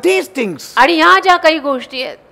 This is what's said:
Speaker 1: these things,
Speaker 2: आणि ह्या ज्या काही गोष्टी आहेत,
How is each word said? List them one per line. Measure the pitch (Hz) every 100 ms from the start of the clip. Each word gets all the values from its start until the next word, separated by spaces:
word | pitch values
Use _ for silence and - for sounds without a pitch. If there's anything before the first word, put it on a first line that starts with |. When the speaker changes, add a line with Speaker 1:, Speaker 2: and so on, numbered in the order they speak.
| 359
Speaker 1:
these | 381 294 262
things, | 214 147 - -
Speaker 2:
आणि | 269 330
ह्या | 339 381
ज्या | 370 349
काही | 330 311
गोष्टी | 277 262 233 254
आहेत, | 254 120 _